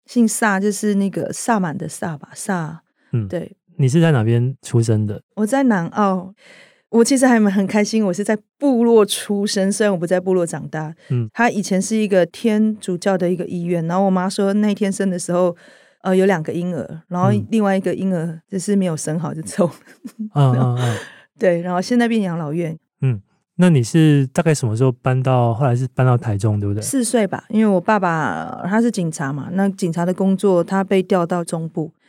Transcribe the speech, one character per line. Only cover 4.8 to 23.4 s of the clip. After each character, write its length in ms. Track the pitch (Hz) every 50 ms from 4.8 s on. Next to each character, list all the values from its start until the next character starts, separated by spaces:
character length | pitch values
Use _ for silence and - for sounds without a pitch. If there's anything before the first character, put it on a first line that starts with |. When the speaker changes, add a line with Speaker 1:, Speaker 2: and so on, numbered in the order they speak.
Speaker 2:
生 240 | 113 113 113 107 107
的？ 160 | 104 104 - - _ _
Speaker 1:
我 100 | - 214
在 180 | 214 262 269 277
南 220 | 254 214 185 170 165
澳。 440 | - - 208 196 190 185 180 190 202 _ _ - - - - _ _ _ _ _
我 140 | - 226 233
其 120 | 226 277
实 120 | 262 262 254
还 120 | 240 226
蛮， 140 | 214 202 190
很 140 | 208 196 185
开 160 | - 214 208
心， 200 | 208 - 220 214
我 80 | 190
是 120 | 175 185 202
在 120 | - 214 214 - _ _ _
部 260 | 285 285 262 226 233
落 220 | 233 233 220 208
出 400 | 196 - - - - 208 202 202
生， 260 | 208 - 202 190 196
虽 140 | 202 - 220
然 80 | 208 196
我 40 | 170
不 100 | 170 165
在 120 | 180 180
部 140 | 180 190 185
落 140 | 185 175 165
长 200 | - 165 165 147
大。 260 | - 156 156 151 165 - _ -
Speaker 2:
嗯。 200 | 135 123 117 110
Speaker 1:
它 200 | - - 233 240
以 100 | - 202
前 180 | 190 - 196 185
是 160 | 190 - 220
一 120 | 220 214 196
个 180 | 202 185 175
天 500 | 175 - - - 233 214 214 220 220 214 208
主 180 | - - 180 170
教 180 | - 208 190
的 140 | 185 185 175
一 60 | 185
个 100 | 170 175
医 180 | - - 175 170
院， 220 | 175 175 170 160
然 100 | 165 170
后 100 | 190 196
我 40 | 196
妈 180 | 190 185 180 190
说 240 | 190 - 202 196 196
那 200 | 208 214 214 202
天 180 | 190 214 196
生 160 | 190 - 196 196
的 120 | 185 180
时 120 | - -
候， 240 | 175 175 180 175 170 - - - - _ _ _ _ _
呃， 140 | - 185 185
有 100 | 190 185
两 160 | 196 196 165
个 100 | 156 -
婴 240 | - 165 175 180 175
儿， 280 | 147 98 - 156 165 - _
然 120 | 175 180
后 80 | 185 196 208 208 202 214
另 120 | 233 226 208
外 140 | 196 190 190
一 20 |
个 140 | 190 185 175
婴 220 | - 190 190 185
儿 260 | 170 156 170 165 165 - _
就 80 | - 190
是 180 | 175 - 202
没 100 | 196 190
有 120 | 180 160 147
生 220 | - - 156 160
好 120 | 151 147
就 120 | 139 156 160
走 240 | 196 - - 180 165
了。 60 | - - _ - - _ - 247 - -
Speaker 2:
嗯。 120 | 214 214
啊， 260 | - 147 143 131 123 123
啊， 240 | 127 123 123 123
啊。 160 | 123 120 110 101 - - - -
Speaker 1:
<laughs> 200 | - _ _ _
对， 240 | - 185 175 170
然 100 | 170 180
后 80 | 180 180
现 200 | 185 - 247 240
在 80 | 240 233
变 140 | 233 226
养 140 | 202 180 170 165
老 140 | 165 147
院。 240 | 151 170 175 160 160 160 - _ _ _
Speaker 2:
嗯， 200 | - 135 123 101 - _ _ _